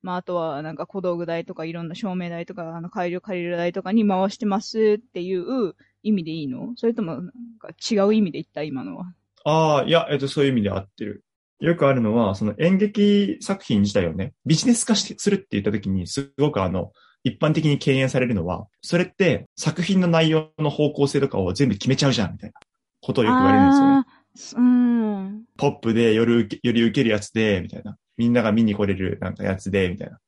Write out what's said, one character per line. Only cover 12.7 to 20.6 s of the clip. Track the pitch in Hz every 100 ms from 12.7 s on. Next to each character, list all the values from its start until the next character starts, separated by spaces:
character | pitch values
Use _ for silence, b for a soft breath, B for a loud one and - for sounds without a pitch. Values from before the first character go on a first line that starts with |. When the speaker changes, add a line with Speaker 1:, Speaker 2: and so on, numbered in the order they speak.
| 190
Speaker 2:
劇 | 208 208 208 202 202 -
作 | - 196
品 | - 104
自 | 101
体 | 101 85
を |
ね、 | 82 98 _ 123
ビ | 160
ジ | 262
ネ |
ス | 233 -
化 |
し | 214 -
て、 | -
す | 208
る | 196
っ |
て | -
言 | 104
っ |
た | 104
時 | 104 98
に、 | 98 90
す | - 139 -
ご | 147
く | 101
あ | 90
の、 | 92 - b b b
一 | - -
般 | 156
的 | 156 151
に | 143
敬 | - 135
遠 | 131
さ | 135
れ | 123
る | 104
の | 85
は、 | 85 - _
そ | - 170
れ | -
っ |
て | - 185 120 - -
作 | 160 165
品 | 175 185
の | 180
内 | 165 160
容 | 156 156
の | -